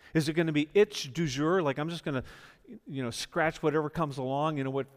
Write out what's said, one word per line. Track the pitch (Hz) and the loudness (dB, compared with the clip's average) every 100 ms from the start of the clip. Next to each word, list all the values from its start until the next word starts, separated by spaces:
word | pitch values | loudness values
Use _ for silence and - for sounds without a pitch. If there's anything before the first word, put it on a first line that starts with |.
| - | -2
Is | 160 147 | 0 2
it | |
gonna | 160 165 | 2 2
be | 147 151 | 2 2
itch | 202 208 - 139 | 4 4 2 -6
du | 123 165 | -2 -2
jour, | 127 156 185 | 2 2 4
like, | 151 135 | 2 0
I'm | 156 | -4
just | 170 | -4
gonna, | - 135 120 - - - - 214 - | -4 -4 -4 -12 -20 -20 -20 -18 -10
you | 139 | -6
know, | 123 | -6
scratch | - - 175 156 - | -6 -4 0 0 2
whatever | 156 151 147 | 2 2 0
comes | 165 156 135 | -2 -4 -2
along, | 131 139 156 151 | -2 0 0 -2
you | |
know, | 135 | -2
what | 135 131 | -2 -4